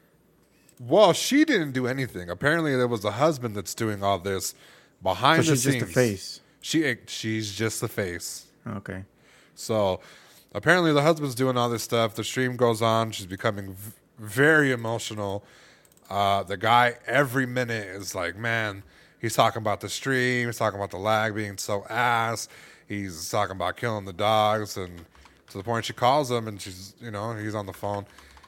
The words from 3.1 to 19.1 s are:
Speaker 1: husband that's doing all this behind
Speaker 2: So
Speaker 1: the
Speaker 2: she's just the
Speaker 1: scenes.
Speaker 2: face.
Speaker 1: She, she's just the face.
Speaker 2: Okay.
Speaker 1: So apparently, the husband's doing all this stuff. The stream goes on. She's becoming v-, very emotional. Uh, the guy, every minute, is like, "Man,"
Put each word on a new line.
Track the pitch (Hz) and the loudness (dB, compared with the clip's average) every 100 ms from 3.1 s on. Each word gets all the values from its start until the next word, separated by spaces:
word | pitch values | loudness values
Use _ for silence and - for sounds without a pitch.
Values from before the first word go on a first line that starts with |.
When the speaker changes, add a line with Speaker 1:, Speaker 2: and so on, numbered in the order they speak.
Speaker 1:
husband | 101 156 143 120 101 | 2 2 2 -4 -6
that's | 90 | -8
doing | - 113 101 | -4 -4 0
all | 98 95 | 0 0
this | 92 95 - - - - _ _ | 0 -4 -4 -10 -20 -20 _ _
behind | 92 92 127 160 165 | -2 2 4 4 4
Speaker 2:
So | |
Speaker 1:
the | 139 | 2
Speaker 2:
she's | |
just | 131 131 | 2 0
the | 117 | 2
Speaker 1:
scenes. | |
Speaker 2:
face. | 127 123 98 - - _ _ | 2 2 0 -8 -16 _ _
Speaker 1:
She, | - 156 147 117 - | -2 0 0 -2 -8
she's | - 110 110 107 98 | -8 -4 -4 -4 -4
just | 110 - | -4 -2
the | 113 | -4
face. | - 98 87 - - - _ - | -4 -4 -6 -10 -12 -16 _ -12
Speaker 2:
Okay. | 101 104 95 98 _ _ - _ | -10 -10 -12 -14 _ _ -20 _
Speaker 1:
So | - - 110 98 90 - - - - _ | -14 -2 2 2 0 -6 -20 -20 -20 _
apparently, | - 147 180 170 | -2 4 4 6
the | 147 | 4
husband's | 147 156 143 120 | 4 2 -2 0
doing | 131 123 | 2 2
all | 120 | 0
this | 117 | -2
stuff. | - 117 113 107 | 0 0 0 -2
The | |
stream | 107 - 127 123 | -6 -2 -2 2
goes | 120 110 | 2 4
on. | 113 113 113 | 2 2 0
She's | 104 90 | -4 -10
becoming | 95 120 101 98 95 | -4 -2 -2 -8 -12
v-, | 104 - _ - | -14 -16 _ -16
very | 107 104 147 156 139 | -4 4 6 6 4
emotional. | 123 110 117 - 107 101 101 - - - _ _ _ - | 0 -2 -4 -6 -6 -4 -4 -8 -20 -20 _ _ _ -6
Uh, | 98 101 98 | 0 2 2
the | 92 98 | 0 -2
guy, | 110 120 123 117 - | 4 6 6 2 0
every | 123 139 127 127 | 2 2 0 0
minute, | 123 120 113 98 | -2 -2 -4 -6
is | 95 92 95 | -10 -8 -6
like, | 87 92 | -6 -4
"Man," | 117 117 107 98 - - - | -2 -2 -2 -6 -14 -20 -20